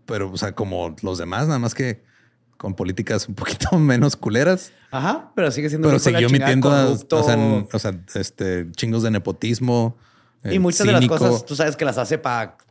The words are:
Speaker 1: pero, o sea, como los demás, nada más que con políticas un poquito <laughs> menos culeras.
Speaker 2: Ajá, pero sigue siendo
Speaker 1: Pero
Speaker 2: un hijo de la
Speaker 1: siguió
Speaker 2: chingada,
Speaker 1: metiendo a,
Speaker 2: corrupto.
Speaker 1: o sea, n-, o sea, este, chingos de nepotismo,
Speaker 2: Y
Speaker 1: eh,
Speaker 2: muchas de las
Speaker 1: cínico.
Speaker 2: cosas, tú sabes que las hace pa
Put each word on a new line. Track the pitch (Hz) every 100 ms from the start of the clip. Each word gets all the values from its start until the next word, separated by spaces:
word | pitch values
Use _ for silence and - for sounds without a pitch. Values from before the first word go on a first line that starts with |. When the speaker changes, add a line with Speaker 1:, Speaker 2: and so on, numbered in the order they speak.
Speaker 1:
pero, | - 107 95
o | 92
sea, | 104
como | - 101 90 85 78
los | 98 92
demás, | 85 101 156
nada | 135
más | 120 -
que | 131 107 _ _ _ _ _ -
con | 98
políticas | 92 92 90 - 110 -
un | 98
poquito | - - -
<laughs> | 175
menos | 147 123 143 -
culeras. | 113 113 156 185 - _ -
Speaker 2:
Ajá, | 135 165 311 - -
pero | 156
sigue | 127 151
siendo | 151 156
Speaker 1:
Pero | 135
Speaker 2:
un |
hijo | 135
de |
la | 117
Speaker 1:
siguió | 120
Speaker 2:
chingada, | 135 135
Speaker 1:
metiendo | 131 143
a, | 143 131
Speaker 2:
corrupto. | 117 - 156
Speaker 1:
o |
sea, | 135
n-, | 113 113 104 101
o | 110
sea, | 104 92 92 104
este, | 90 - 98 90 85
chingos | 82 113 113
de | 113
nepotismo, | 104 98 92 113 117 127 120 117 - _ _ _ _
Speaker 2:
Y | - 190
Speaker 1:
eh, |
Speaker 2:
muchas | 180 170 202
de |
las | 180
Speaker 1:
cínico. | 123 156
Speaker 2:
cosas, | 135 117 -
tú |
sabes | 143 151 143
que |
las | 147 120
hace | 117 156
pa | 135 120 104 _ _